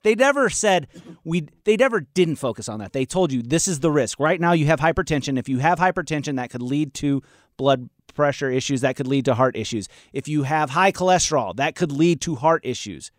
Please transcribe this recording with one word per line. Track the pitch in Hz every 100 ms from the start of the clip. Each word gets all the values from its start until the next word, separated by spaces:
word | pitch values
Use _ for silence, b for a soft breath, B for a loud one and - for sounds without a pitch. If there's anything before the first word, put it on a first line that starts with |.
They | 214 220
never | 269 277 233
said, | - 214 180 131 175 B 165 160
we, | 175 147 _ -
they | 214
never | 262 220
didn't | 143 180 165 139
focus | 131 107 110
on | 107
that. | 98
They | 135 131
told | 185 175
you, | 131
"This | 117 160 190
is | 151
the | 165
risk. | 147 117 -
Right | 151 180
now | 170
you | 170 147
have | 160
hypertension. | 160 160 156 147 143 131
If | 120
you | 127
have | 151 170
hypertension, | 185 180 160 151 143 131
that | 123
could | 123
lead | 123 143 151 -
to | 147 139 b b b -
blood | 135 135 123 _ _
pressure | - 147 - 139
issues. | 131 - 135
That | 131 131
could | 127
lead | 139 127
to |
heart | 117 131 -
issues. | 107 110 95 b b
If | 139 147
you | 151
have | 135 156 151
high | 151 196
cholesterol, | - 185 180 - 143 104 95
that | 147 -
could | 165
lead | 139 170 156
to | - 135
heart | 156 165
issues." | 123 120 104 76 -